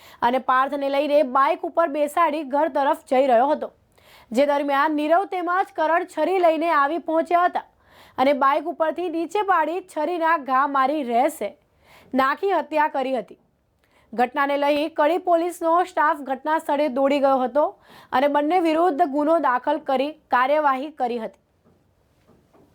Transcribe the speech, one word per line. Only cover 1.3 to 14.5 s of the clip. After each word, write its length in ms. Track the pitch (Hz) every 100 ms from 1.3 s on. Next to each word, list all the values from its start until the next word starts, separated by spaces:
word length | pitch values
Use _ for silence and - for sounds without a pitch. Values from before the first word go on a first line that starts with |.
બાઇક 320 | 269 285 349 339
ઉપર 200 | 330 339
બેસાડી 580 | 294 294 349 330 302 269
ઘર 240 | 285 311
તરફ 340 | 277 269 311 -
જઈ 200 | 254 277
રહ્યો 220 | 226 277
હતો, 200 | 277 - _ _ _ _ - -
જે 140 | 226 285
દરમિયાન 500 | 285 285 277 311 294
નીરવ 300 | 302 339 392
તેમજ 500 | 370 349 359 381 -
કરણ 320 | 311 339 370
છરી 260 | - 311 381
લઈને 300 | 339 320 339
આવી 320 | 302 285 330
પહોંચ્યા 480 | 320 320 330 349 359
હતા 160 | - - _ _ - - -
અને 160 | 262
બાઇક 380 | 269 277 302 311
ઉપરથી 380 | 320 320 339 359
નીચે 340 | 330 330 415
પાડી 400 | 392 349 302 359 370
છરીના 500 | 311 302 359 320 330 269
ઘા 160 | 262 285
મારી 360 | 277 262 311
રહેશે 480 | 240 233 311 - 202 - _ _ _ - -
નાખી 400 | 254 262 294 392
હત્યા 340 | 339 - 302 302
કરી 280 | 302 262 254
હતી. 240 | - - _ _ _ _ _ _ _
ઘટનાને 420 | 220 247 285 277